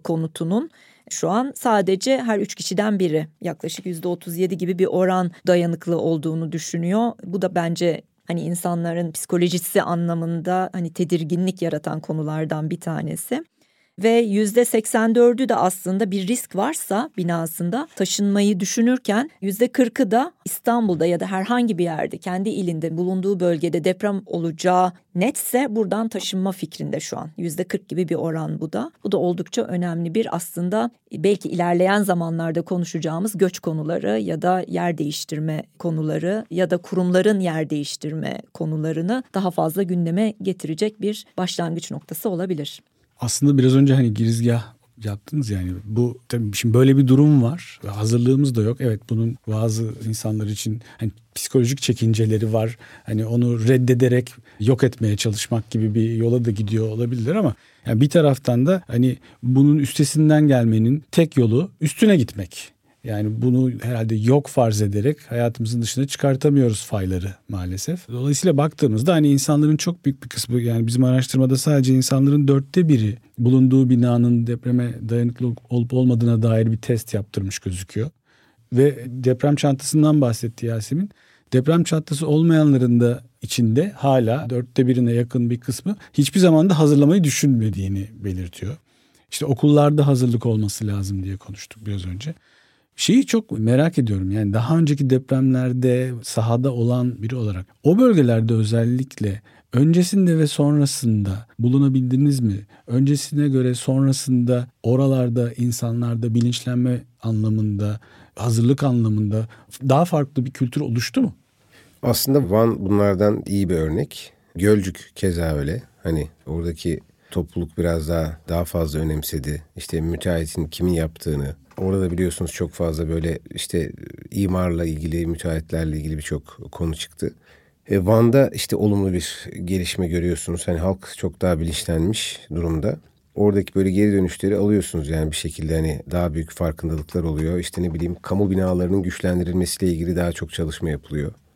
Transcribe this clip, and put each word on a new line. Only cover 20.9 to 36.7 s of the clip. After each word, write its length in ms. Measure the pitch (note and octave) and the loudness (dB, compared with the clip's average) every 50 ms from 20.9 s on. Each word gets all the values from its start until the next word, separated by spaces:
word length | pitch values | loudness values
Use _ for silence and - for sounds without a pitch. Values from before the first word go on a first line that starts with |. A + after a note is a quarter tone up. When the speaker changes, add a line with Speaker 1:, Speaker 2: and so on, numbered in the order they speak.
| F3+ D3+ E3 | 0 0 0
Speaker 1:
ya 140 | E3+ F3 E3+ | 0 0 0
da 60 | F#3 | -2
herhangi 520 | F#3+ G3 F#3+ F#3+ A3 A#3+ B3 A#3+ A3+ G#3+ E3 | -4 -4 -4 -2 -2 0 0 0 0 0 -2
bir 60 | F3 | -2
yerde 340 | E3+ D#3+ D3+ - - - - | -2 -2 -4 -4 -6 -6 -10
kendi 300 | - F#3+ F3+ F#3 G3 A3 | -8 -6 -6 -4 -4 -4
ilinde 480 | - - F#3+ F3 E3+ D#3+ D#3 E3 E3 | -4 -4 -4 -4 -4 -4 -4 -4 -4
bulunduğu 440 | D#3+ F3+ F3+ F#3+ F#3+ F3+ G3 G3+ F3 | -2 -2 -2 -2 -2 -2 -2 -2 0
bölgede 440 | F3+ F3 E3+ D#3 D#3 E3+ E3 F3 D3+ | 2 0 2 0 0 0 -2 0 0
deprem 380 | F#3 F#3 F3+ - G#3 G3+ G3 F#3+ | 0 -2 0 -2 -4 -4 -4 -6
olacağı 680 | - - E3+ E3 E3 D#3+ D#3+ - F3+ F3+ F3+ F#3 F#3 F3 - _ _ - | -6 -6 -4 -4 -4 -6 -2 0 2 4 4 2 2 -2 -6 _ _ -4
netse 520 | F3 F#3 B3+ C#4+ - - - - B3 C#4+ C4 | -2 0 0 -2 -4 -6 -2 -2 -2 0 0
buradan 380 | G#3 A3+ A3 F3+ F#3+ G#3 A3+ A3 | -2 -2 -2 -2 -2 -2 -4 -4
taşınma 440 | - G3+ - - - F#3 F#3 G3 F#3 | -6 -6 -6 -6 -4 -2 -2 -4 -4
fikrinde 480 | - - D#3+ - - D#3 D3 - D#3 | -6 -8 -12 -10 -10 -8 -6 -6 -6
şu 180 | - - - - | -6 -8 -10 -10
an. 120 | - D#3+ D#3 | -10 -12 -10
Yüzde 280 | - E3+ E3+ D3 D3+ F3+ | -8 -8 -6 -6 -6 -6
kırk 240 | - - - - - | -4 -6 -6 -6 -6
gibi 200 | D3 E3 F#3 D#3 | -6 -4 -4 -2
bir 60 | F3 | -2
oran 460 | - - E3 D#3 D#3+ D#3 D3+ D#3 D3+ | -4 -2 -4 -4 -4 -6 -6 -6 -8
bu 120 | D#3 E3 - | -8 -6 -6
da. 200 | G3+ A#3+ E4 - _ - | -6 -6 -8 -10 _ -6
Bu 80 | G#3 F#3+ | -2 -2
da 40 | |
oldukça 460 | E3+ D#3+ F3+ F3+ F3 F3+ - - A#3+ A3 | 0 0 0 -2 -4 -6 -6 -4 -4 -4
önemli 520 | - F#3 F3 F3+ F3 E3 E3 E3+ E3+ D#3+ | -2 -4 -4 -4 -4 -4 -4 -6 -2 -2
bir 220 | - - - - | -2 -2 -2 -4
aslında 540 | F3 - - - E3+ F3 F3+ F#3+ A3 A#3 A#3+ - _ _ _ - | -6 -8 -8 -8 -6 -4 -2 -2 -2 -2 -4 -6 _ _ _ -8
belki 360 | D#3+ D#3 G3+ G#3 G3 - - | -2 0 0 0 0 -2 -4
ilerleyen 540 | - E3+ F3 F3 F3 F3 F3+ F#3 G3 G#3 G3+ | -4 -2 0 0 2 2 2 2 2 2 2
zamanlarda 600 | G3 F3+ F3 E3+ E3 E3 E3 E3 E3 D#3+ E3+ E3 | 2 0 0 -2 -2 -4 -4 -4 -4 -4 -4 -4
konuşacağımız 760 | - F#3+ F3+ F3 E3 - E3+ D3+ E3 D#3 E3 G3 A3 G#3 E3+ | -2 -4 -4 -4 -4 -4 -6 -4 -4 -4 -4 -4 -4 0 0
göç 200 | F#3+ F3+ F3+ - | 0 0 0 -4
konuları 600 | - F3 D#3+ D#3 D3+ D3+ F3 - - G3 G#3+ A3 | -6 -6 -4 -4 -4 -4 -4 -2 -2 -2 -2 -2
ya 220 | G#3+ F3 E3 D#3 D3+ | -2 -2 -4 -2 0
da 220 | F3 F#3 F#3 F3 - | 0 0 0 -2 -4
yer 300 | F3 F3 F3 F3 E3+ D#3 | -4 -4 -2 -2 -2 -2
değiştirme 640 | D#3+ D3 D#3 - - - D#3 D3+ D#3 D#3+ D#3 D3+ - - _ - | -4 -6 -6 -8 -10 -8 -6 -4 -4 -4 -4 -6 -8 -10 _ -8
konuları 680 | - E3+ D#3+ D#3 D#3 D#3 D3+ D#3 D#3+ F3 G3+ A3 A3+ - | -6 -4 -4 -2 -2 -2 -2 -2 -2 -2 -4 -4 -6 -6
ya 200 | - F3 F#3 E3+ | -4 -2 0 0